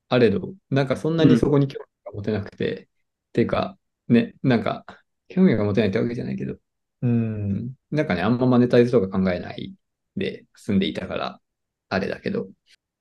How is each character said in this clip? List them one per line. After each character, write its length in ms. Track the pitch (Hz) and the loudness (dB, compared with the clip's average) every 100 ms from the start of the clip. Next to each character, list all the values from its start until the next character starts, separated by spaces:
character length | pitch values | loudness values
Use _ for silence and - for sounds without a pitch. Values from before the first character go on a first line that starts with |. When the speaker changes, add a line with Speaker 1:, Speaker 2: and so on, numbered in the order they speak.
| _ | _
Speaker 1:
あ 100 | 127 | 2
れ 120 | 113 | 4
ど、 240 | 98 95 - _ | 2 -6 -14 _
な 140 | 135 | -2
ん 20 | 135 | -2
か 100 | 127 | -2
そ 140 | 156 | -4
ん 60 | 165 | 4
な 80 | |
に 120 | 156 117 | 6 6
そ 120 | 135 | 4
こ 80 | 143 | 2
に 80 | 139 | 0
興 140 | - | -4
味 60 | - _ | -16 _
が 80 | - | -16
持 100 | 107 | -10
て 100 | 101 | -4
な 80 | 107 | -4
く 100 | 98 | -6
て、 260 | - - - | -6 -6 -6
Speaker 2:
う 60 | |
ん。 40 | - _ _ _ _ | -12 _ _ _ _
Speaker 1:
て 140 | - 117 | -2 0
か、 300 | - - - _ _ _ | 0 -4 -8 _ _ _
ね、 300 | 120 117 - | 2 2 -4
な 140 | 135 123 | 0 0
ん 40 | |
か 240 | - - - - _ _ _ | 0 -6 -12 -20 _ _ _
興 160 | - | 2
味 140 | 185 113 | 4 4
が 80 | |
持 100 | 104 | 2
て 60 | 101 | 2
な 60 | 107 | 0
い 40 | |
っ 20 | |
て 60 | 107 | 0
わ 80 | 120 | -4
け 80 | |
じ 80 | 120 | -4
ゃ 20 | |
な 80 | 127 | -8
い 40 | 131 | -8
け 100 | 139 | -8
ど、 100 | - _ _ _ _ | -10 _ _ _ _
う 60 | 123 | -2
ん、 680 | 117 113 107 101 101 120 131 _ | 0 -2 -4 -4 -4 -6 -12 _
な 140 | 147 | -4
ん 20 | 151 | -2
か 80 | |
ね、 80 | 92 | 0
あ 60 | 95 | 0
ん 100 | 120 | 2
ま 80 | 127 | 4
マ 120 | 120 | 4
ネ 100 | 123 | 4
タ 100 | 123 | 4
イ 80 | 120 | 4
ズ 60 | |
と 140 | 123 95 | 2 0
か 20 | |
考 200 | 95 95 | 0 0
え 100 | 90 | -2
な 120 | 101 | -6
い 220 | - - - _ _ _ - | -12 -14 -16 _ _ _ -6
で 300 | 90 - _ | -6 -8 _
済 200 | _ - | _ -2
ん 40 | 98 | 0
で 80 | 82 | 0
い 80 | |
た 140 | 78 - | -4 -8
か 80 | - | -6
ら、 240 | 69 - _ _ _ _ _ | -8 -10 _ _ _ _ _
あ 100 | 95 | -4
れ 80 | 95 | -4
だ 120 | - | -6
け 100 | - | -6
ど、 180 | - 95 - _ _ _ _ | -6 -8 -14 _ _ _ _